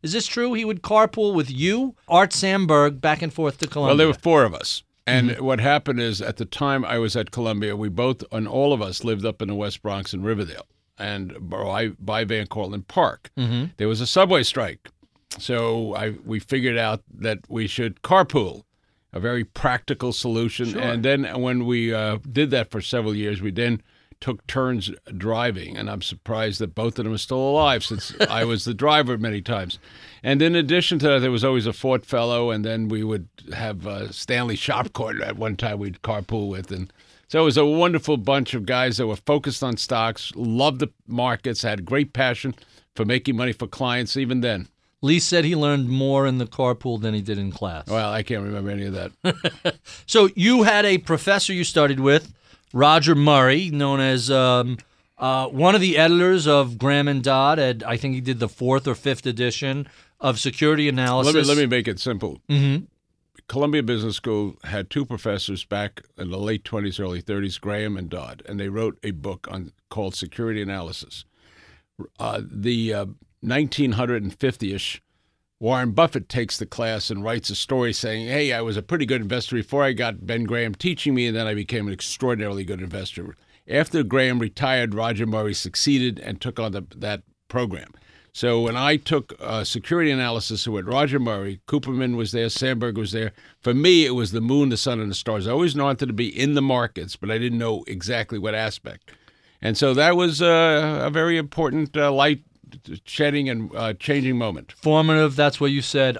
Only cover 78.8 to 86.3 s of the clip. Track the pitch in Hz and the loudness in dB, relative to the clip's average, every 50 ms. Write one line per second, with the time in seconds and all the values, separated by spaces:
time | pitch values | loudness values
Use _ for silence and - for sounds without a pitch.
78.8 | 101 - 175 165 139 110 131 123 107 98 123 123 - - 123 117 104 - 135 143 | -4 -2 -2 -2 0 0 0 -2 -2 -2 -4 -4 -4 -4 -4 -4 -4 -2 0 2
79.8 | 139 135 127 123 120 117 104 85 95 107 117 117 117 101 120 120 117 113 98 - | 2 2 0 0 -2 -4 -4 -6 -6 -4 -4 -2 -2 -2 -2 -2 -2 -4 -4 -4
80.8 | - 185 170 - - 147 131 123 120 117 110 113 113 110 107 104 101 - 120 113 | -2 -2 -2 0 0 0 2 2 2 0 0 -2 -2 -2 -4 -4 -4 -4 -4 -4
81.8 | 104 101 95 87 - - - - 135 127 120 104 107 101 98 98 95 90 101 90 | -4 -4 -6 -6 -8 -8 -6 -2 -2 -2 0 -2 -2 -4 -6 -6 -6 -6 -8 -8
82.8 | 92 87 87 95 95 - - - 87 - - - _ _ _ _ _ - 113 143 | -8 -8 -8 -8 -8 -10 -10 -12 -12 -14 -16 -18 _ _ _ _ _ -2 0 0
83.8 | 156 - - 160 131 98 127 131 127 127 127 120 120 104 - - 139 131 131 127 | 0 0 0 -2 0 0 2 2 2 2 2 0 -2 -4 -4 -2 0 0 2 2
84.8 | 120 113 101 110 113 117 113 101 113 113 110 110 107 104 98 - - 92 - - | 0 0 -2 -2 -2 -2 -2 -2 -2 -2 -2 -2 -2 -2 -4 -6 -6 -6 -4 -2
85.8 | - 143 143 131 127 123 104 - - - | 0 2 2 2 2 0 -2 -4 -8 -10